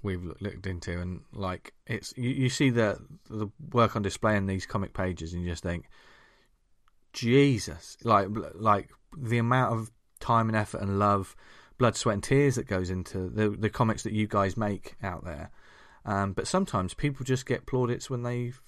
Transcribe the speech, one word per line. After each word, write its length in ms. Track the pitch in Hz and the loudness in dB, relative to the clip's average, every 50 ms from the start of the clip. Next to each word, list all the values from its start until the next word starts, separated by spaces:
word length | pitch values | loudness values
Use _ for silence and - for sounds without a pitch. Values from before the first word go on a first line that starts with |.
we've 220 | - 101 95 87 87 | -6 -4 -4 -4 -6
loo-, 140 | 87 - - | -8 -10 -8
looked 260 | 95 101 95 - 92 95 | -8 -8 -8 -8 -8 -8
into, 340 | 92 87 - - 87 87 | -8 -6 -6 -6 -6 -6
and, 220 | 87 90 92 - - - - | -6 -6 -8 -10 -12 -14 -12
like, 400 | - 98 92 90 87 - - - _ _ | -8 -6 -6 -6 -8 -10 -16 -20 _ _
it's, 280 | - 120 107 - - - | -8 -8 -8 -8 -10 -8
you, 140 | - 123 123 | -4 -2 -2
you 180 | 135 135 131 127 | 0 2 2 2
see 220 | 127 - 151 135 | 2 4 4 4
the, 280 | 120 117 113 104 90 - - - - - _ - | 4 4 2 2 2 -2 -6 -16 -20 -20 _ -10
the 180 | 110 107 107 101 - - 156 - - | -6 -6 -6 -6 -8 -12 -10 0 4
work 240 | 120 117 107 - 117 | 4 4 4 4 0
on 40 | |
display 360 | 104 98 - - - 110 107 101 | -2 -2 -2 0 0 2 2 2
in 80 | 98 | 2
these 200 | 95 95 95 - | 0 -2 -2 -4
comic 280 | - - 101 98 - - | -4 -4 -4 -4 -4 -4
pages, 400 | - 95 92 90 82 82 80 85 | -4 -2 -2 -2 -4 -6 -8 -6
and 100 | 87 87 | -4 -4
you 60 | 87 | -4
just 140 | 85 82 - | -4 -4 -4
think, 260 | 90 85 85 82 - - - - - - - - _ _ _ _ _ _ _ _ _ _ _ _ _ _ _ _ _ - | -4 -4 -4 -6 -12 -20 -20 -20 -20 -20 -20 -20 _ _ _ _ _ _ _ _ _ _ _ _ _ _ _ _ _ -8
"Jesus," 840 | - 120 117 120 139 143 143 131 104 - - 78 80 - - - - - | -2 2 6 6 8 8 6 4 2 -2 -6 -10 -12 -14 -18 -16 -4 2
like, 240 | 117 110 101 98 92 107 113 87 - - | 4 6 6 4 2 -2 -6 -6 -8 -8
like, 340 | 85 107 110 104 101 - - - - _ _ - 160 | 0 4 4 4 4 2 -4 -14 -20 _ _ -14 -8
the 200 | 131 113 117 120 | -4 0 0 2
amount 360 | 113 117 123 131 127 107 117 | 2 4 4 4 2 2 0
of 180 | 113 110 110 - _ _ _ _ - | -2 -4 -8 -14 _ _ _ _ -6
time 280 | - - 120 113 113 110 | 0 2 4 4 4 4
and 80 | 110 | 2
effort 260 | 107 107 - - - | 0 0 -2 -4 -4
and 180 | 101 98 98 98 | -2 0 2 2
love, 360 | 104 104 101 98 95 - - - - - - - - - - - | 4 4 4 2 0 -4 -10 -20 -20 -20 -20 -20 -20 -12 -2 2
blood, 180 | 127 117 - | 2 2 2
sweat, 180 | - - 123 107 | 2 0 0 0
and 100 | 101 - | 0 0
tears 320 | - 135 139 143 139 131 | 2 4 4 4 4 2
that 120 | 123 - - | 0 -2 -2
goes 220 | 104 92 92 90 | -2 -2 -2 -2
into 400 | 92 92 87 - - 98 92 92 | -4 -4 -6 -6 -6 -6 -6 -4
the, 200 | - 107 107 104 | 0 0 0 0
the 200 | 104 - 107 107 | 2 0 -2 0
comics 340 | - - 123 110 110 117 - | 2 2 2 2 2 0 -4
that 100 | - 107 | -4 -2
you 140 | 107 107 101 | 0 0 0
guys 300 | - 104 98 95 87 107 | 2 2 2 0 0 -2
make 380 | 110 104 101 87 - - - - - | -2 -2 -4 -4 -8 -12 -12 -8 -8
out 200 | 98 90 - - | -8 -6 -8 -8
there. 280 | 90 78 71 82 - - - - - - - - - - - - | -10 -10 -10 -10 -12 -16 -20 -20 -20 -20 -20 -20 -20 -20 -12 -6
Um, 280 | 104 104 98 98 98 92 | -2 0 0 0 0 0
but 140 | - - - | -2 -2 0
sometimes 460 | - 185 196 - - 101 92 90 - | 0 0 0 0 0 -2 -2 -2 -4
people 320 | - - 147 139 135 127 | -2 -2 -2 -2 -4 -2
just 200 | 127 131 123 - | -2 -2 -2 0
get 200 | - 123 113 - | -2 -4 -4 -4
plaudits 440 | - - 127 123 117 120 - - - | -2 -2 0 0 0 -2 -4 -6 -8
when 140 | 131 120 120 | -6 -6 -4
they 260 | 123 123 120 123 120 | -4 -4 -4 -4 -6
f-, 120 | 123 - - | -8 -12 -18